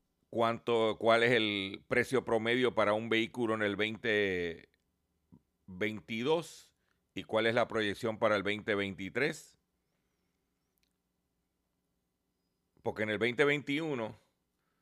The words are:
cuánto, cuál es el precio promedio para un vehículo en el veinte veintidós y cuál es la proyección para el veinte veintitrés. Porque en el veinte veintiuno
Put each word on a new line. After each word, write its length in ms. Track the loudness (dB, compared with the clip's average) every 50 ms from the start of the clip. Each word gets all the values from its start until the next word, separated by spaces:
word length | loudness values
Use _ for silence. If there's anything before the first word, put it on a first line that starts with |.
| _ _ _ _ _ _
cuánto, 680 | -2 0 0 0 0 -2 -2 0 2 2 2 2 0 2
cuál 260 | 4 4 6 6 6
es 80 | 4
el 520 | 4 4 2 2 -2 -2 -4 -6 -8 -12 -8 _
precio 360 | 0 0 0 2 0 0 0
promedio 500 | 2 0 0 2 0 2 2 2 2 2
para 200 | 2 2 2 2
un 160 | 2 0 0
vehículo 440 | 0 0 0 -2 -2 -4 -2 -2 0
en 100 | 0 0
el 120 | 0 0
veinte 920 | 0 -2 -4 -4 -4 -2 0 2 2 2 2 0 -2 -4 -4 -6 -10 -14 _ _ _ _ _ _ _ _ _ _ _ _ _ -20 -20 _ _ _ _ _
veintidós 1040 | -18 -6 -4 -4 -4 -4 -6 -10 -8 -8 -4 -2 0 -2 -2 -2 -6 -14 -20 -20 _ _ _ _ _ _ _ _ _ _
y 100 | -12 -8
cuál 220 | -2 0 2 2
es 100 | 2 2
la 120 | 2 0 0
proyección 500 | 0 -2 0 0 -2 -2 -4 -6 -2 0
para 180 | 2 2 2
el 80 | 2 0
veinte 320 | -2 -4 -4 -2 -2 -2
veintitrés. 840 | 0 -2 -4 -4 -8 -10 -8 -4 -2 -2 -2 -4 -6 -14 -20 _ _ _ _ _ _ _ _ _ _ _ _ _ _ _ _ _ _ _ _ _ _ _ _ _ _ _ _ _ _ _ _ _ _ _ _ _ _ _ _ _ _ _ _ _ _ _ _ _ _ _ _ _ _ _ _ _ _ _ _ _ _ _ _ _ _
Porque 220 | _ -6 -4 -2 -2
en 60 | -2
el 80 | 0 0
veinte 280 | 0 0 2 2 2
veintiuno 760 | 2 2 0 -2 -4 -4 -4 -4 -4 -6 -6 -6 -8 -10 -16 _ _ _ _ _ _ _ _ _ _ _ _